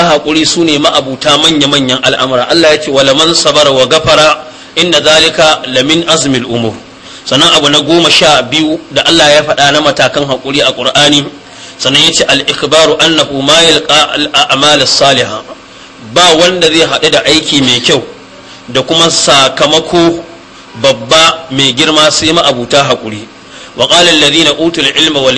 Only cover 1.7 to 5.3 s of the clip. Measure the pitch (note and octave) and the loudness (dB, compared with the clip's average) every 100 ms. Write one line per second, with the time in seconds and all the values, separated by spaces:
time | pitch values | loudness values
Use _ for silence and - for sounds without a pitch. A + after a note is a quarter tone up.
1.7 | C#3+ B2+ C3 C3 C3 C3 B2 A#2+ E3 D#3 | 0 -2 -2 -2 -2 -2 -2 0 2 2
2.7 | D3+ D3+ C3+ C#3 C#3+ E3 D#3+ D#3 D3 C#3+ | 2 0 0 2 2 2 0 0 0 2
3.7 | C3 B2+ D#3 D#3+ D3+ D#3 D3+ - - - | 0 2 0 2 2 2 0 -8 -20 -10
4.7 | D#3+ F3 D3+ D3+ D#3+ D#3+ | -4 0 0 2 2 2